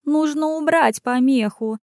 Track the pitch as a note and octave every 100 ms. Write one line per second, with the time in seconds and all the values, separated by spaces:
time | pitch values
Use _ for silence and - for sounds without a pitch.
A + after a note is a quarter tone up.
0 | - D4+ D#4 D4 D#4 D#4 D4+ E4 A#3+ G#3+
1 | - B3 B3+ C4 G#3 - A3 A3